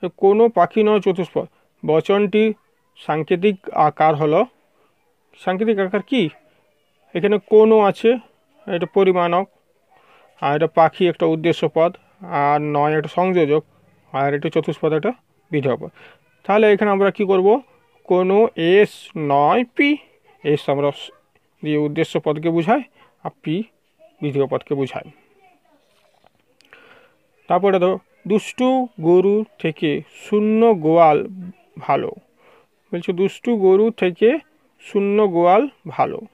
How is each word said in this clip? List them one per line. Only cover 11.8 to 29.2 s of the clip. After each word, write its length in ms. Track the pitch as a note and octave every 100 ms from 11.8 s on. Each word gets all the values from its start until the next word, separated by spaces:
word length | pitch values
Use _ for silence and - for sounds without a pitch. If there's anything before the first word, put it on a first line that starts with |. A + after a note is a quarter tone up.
| E3 F3+ _ _ F#3 E3+
আর 160 | C#3+ D3 D3+ D3
নয় 180 | D3 D#3
একটা 140 | D3+ -
সংযোজক, 460 | F#3 F3+ D3 D3+ - _ _ _ _
আর 160 | C3+ C#3 C#3+
এটা 120 | D#3 D#3+
চতুষ্পদ 340 | D3+ D#3 D#3+ D#3
একটা 140 | D3 B3 _ _ _
বিধেয় 260 | D3+ C3+ A#2
পদ। 100 | - _ - _ _ _ -
তাহলে 200 | G3+ G#3+
এখানে 160 | G3+ G#3 G3
আমরা 140 | G3 F3+
কি 60 | G3+
করব? 160 | G3 F#3 A#3+ C4 _ _ _ -
কোনো 260 | F3+ F#3 G3 A3+ -
এস 360 | E3 F#3+ G#3 - - - D3+
নয় 320 | C#3 D3 G3+ A#3+ -
পি, 140 | C#4+ D4 - _ _ _ C#3+
এস 100 | D3 -
আমরা 160 | C#3 C#3+ C#3
স-, 100 | - _ _ _ _ _
দিয়ে 160 | D3+ D3+ D3+
উদ্দেশ্য 260 | D3 D#3+ E3 D#3
পদকে 240 | D3+ E3 E3
বুঝাই, 260 | E3 B3+ A#3+ _ _ _ D#3
আর 60 | _
পি 120 | - D#3+ A3+ _ _ _ - _
বিধেয় 260 | D3+ C#3 C3+
পদকে 220 | C3 - C#3
বুঝাই। 280 | C3 - - _ _ _ _ _ _ _ _ _ _ _ _ _ _ _ _ - - - _ _ _ _ _
তারপরে 280 | F3 G3 F#3+
দেখো, 140 | F3+ F#3+ _ _ -
দুষ্টু 360 | G3+ - - B3+ C4 B3+ - D#3+
গরু 280 | F3